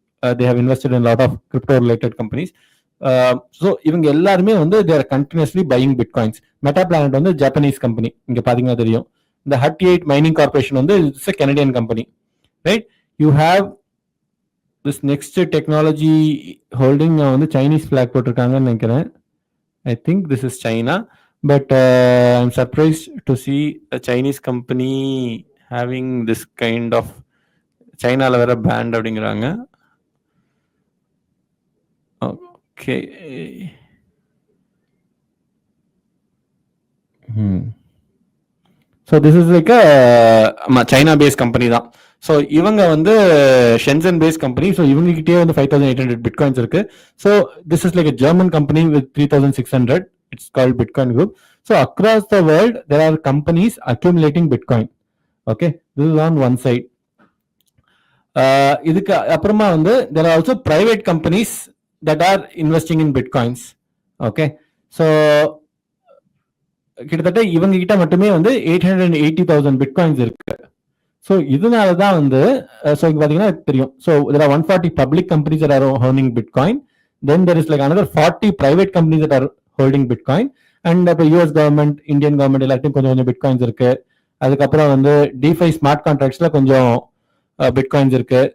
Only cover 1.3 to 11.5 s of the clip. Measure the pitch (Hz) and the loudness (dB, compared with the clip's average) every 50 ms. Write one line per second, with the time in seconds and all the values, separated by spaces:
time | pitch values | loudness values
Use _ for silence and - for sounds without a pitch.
1.3 | 151 - _ _ - 131 - - 139 127 120 117 117 117 - 120 113 - 120 107 | -2 -4 _ _ -8 -8 -2 0 0 0 2 0 -2 -2 -4 -8 -8 -8 -12 -10
2.3 | 113 123 175 185 _ _ _ _ _ _ _ _ _ - - 135 127 127 127 127 | -8 -10 -10 -12 _ _ _ _ _ _ _ _ _ -8 -4 -2 0 2 2 0
3.3 | 127 127 - _ _ - 156 196 180 - - 156 156 175 160 147 139 156 175 202 | 0 -2 -6 _ _ -4 -4 -4 -2 -2 -2 -2 -2 0 0 0 0 2 2 2
4.3 | 196 180 180 208 220 196 151 160 196 220 202 165 160 147 131 - 139 131 143 - | 2 2 2 2 2 2 2 2 2 0 2 2 0 0 0 -2 -4 -4 -4 -4
5.3 | - 165 156 - - 180 190 143 127 123 131 139 135 123 117 - - 123 113 110 | -2 -4 -4 -2 -2 -4 -2 0 0 0 0 0 0 -2 -4 -4 -4 -4 -4 -4
6.3 | 110 - _ _ _ - - 139 143 180 185 175 175 160 147 139 131 135 156 190 | -6 -10 _ _ _ -6 -4 -2 0 0 0 0 0 0 0 0 0 0 0 0
7.3 | 180 139 143 135 131 151 147 143 135 - - 123 113 113 110 151 - _ _ - | 0 0 0 0 0 0 -2 -2 -2 -4 -4 -6 -4 -4 -6 -8 -8 _ _ -8
8.3 | 123 120 117 123 120 120 123 127 123 117 117 113 113 117 - _ _ _ _ _ | -6 -4 -2 -2 -2 0 0 -2 -2 -2 0 0 -2 -2 -4 _ _ _ _ _
9.3 | _ _ - 139 139 131 127 156 160 - 185 180 180 175 170 151 139 143 151 160 | _ _ -6 -4 -2 0 0 -2 -2 0 0 2 2 2 0 0 0 2 2 2
10.3 | 156 156 147 139 - 147 131 - 139 131 131 156 208 196 165 143 131 - - - | 2 2 0 0 0 -2 -2 -2 -2 -2 0 0 2 0 0 -2 -4 -8 -8 -8
11.3 | 190 - 143 139 | -4 -2 -2 -2